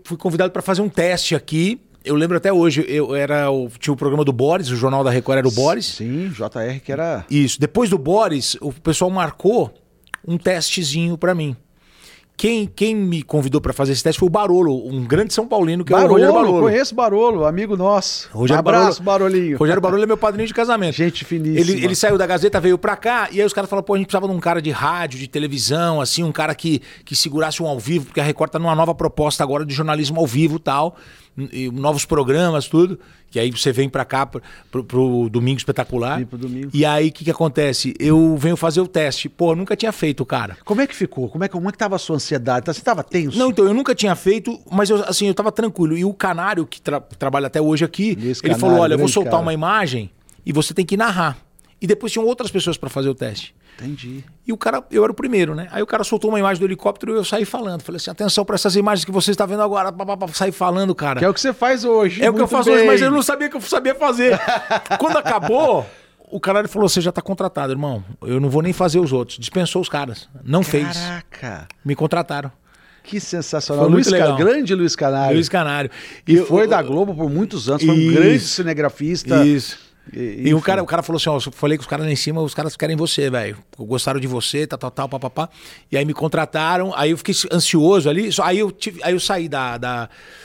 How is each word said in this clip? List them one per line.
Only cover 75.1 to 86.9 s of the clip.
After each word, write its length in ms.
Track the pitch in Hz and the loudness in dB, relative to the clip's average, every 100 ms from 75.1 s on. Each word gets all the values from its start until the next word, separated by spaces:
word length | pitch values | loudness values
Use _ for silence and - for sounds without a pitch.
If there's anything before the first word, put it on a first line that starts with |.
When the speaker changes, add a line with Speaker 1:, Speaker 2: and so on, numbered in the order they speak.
| 135 135 156 | 0 2 2
Speaker 1:
Luiz 120 | 160 | 2
Canário. 420 | 185 151 147 135 - - - - | -2 -2 -4 -6 -10 -20 -8 4
Speaker 2:
E 60 | |
Speaker 1:
E 20 | 170 | 4
eu 80 | |
Speaker 2:
foi 220 | 170 180 214 | 6 4 4
da 160 | 196 | 2
Globo 320 | 127 147 202 | 2 0 -2
por 160 | 156 156 | -2 -2
muitos 400 | 151 208 180 117 | -2 -2 -4 -2
anos. 120 | 143 | 2
Foi 120 | 160 | 4
um 40 | 160 | 4
Speaker 1:
Isso. 140 | 160 | 6
Speaker 2:
grande 260 | 156 185 - | 6 6 4
cinegrafista. 1080 | - - 170 151 143 - 151 175 - 160 147 | 2 -4 -2 0 -2 -2 -4 -4 0 4 6
Speaker 1:
Isso. 420 | 143 - - - _ - | 4 -2 -12 -20 _ -16
Speaker 2:
E, 360 | - 120 107 139 | -10 -8 -2 0
Speaker 1:
E 60 | |
o 20 | 156 | 2
Speaker 2:
enfim. 100 | 190 | 2
Speaker 1:
cara, 160 | 190 | -2
o 40 | 170 | 0
cara 160 | 170 | -2
falou 160 | - 165 | -2 -2
assim: 100 | 165 | -2
ó, 80 | 143 | -2
eu 160 | 135 | -4
falei 240 | - 147 151 | -4 -2 -2
com 60 | |
os 40 | 127 | -4
caras 180 | 147 | -6
lá 60 | 156 | -2
em 60 | 139 | -2
cima, 240 | 151 160 | -2 -4
os 140 | 151 | -4
caras 200 | - 151 | -4 -6
querem 220 | - 156 156 | -4 -4 -2
você, 340 | 160 - 139 | -2 -2 -2
velho. 280 | 123 104 107 _ - | -2 -6 -10 _ -16
Gostaram 400 | 107 127 139 135 | -6 -4 -2 -4
de 80 | 131 | -4
você, 400 | 123 - 143 151 | -4 -4 -4 -4
tá, 100 | 135 | -6
tal, 140 | 127 | -8
tal, 180 | - 135 | -8 -8
pá, 120 | 135 | -8
pá, 100 | 127 | -8
pá. 180 | - 165 - - - _ | -6 -8 -10 -20 -20 _
E 40 | 139 | -2
aí 80 | |
me 100 | 147 | -2
contrataram, 800 | 147 160 160 151 156 160 180 190 | -2 -2 -2 -2 -2 0 0 -2